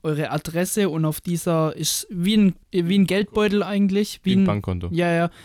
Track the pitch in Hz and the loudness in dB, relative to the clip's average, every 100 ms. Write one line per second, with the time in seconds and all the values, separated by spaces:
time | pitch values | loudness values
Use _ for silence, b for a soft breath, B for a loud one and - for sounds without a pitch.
0 | 160 151 147 143 - 165 185 214 196 160 | -4 -4 -4 -6 -4 -4 -2 0 -2 0
1 | 156 151 - 170 180 165 156 - 156 - | -2 -2 -4 -4 0 0 0 -2 -4 -4
2 | - 180 180 220 196 - _ 185 170 196 | -6 -4 0 4 4 0 _ -2 2 2
3 | 175 190 202 220 208 202 180 202 202 202 | 4 2 0 0 2 2 0 0 2 2
4 | 214 - 190 190 190 104 98 90 87 165 | -2 -4 2 4 4 0 -2 -4 -4 -2
5 | 175 170 170 B | 0 0 0 B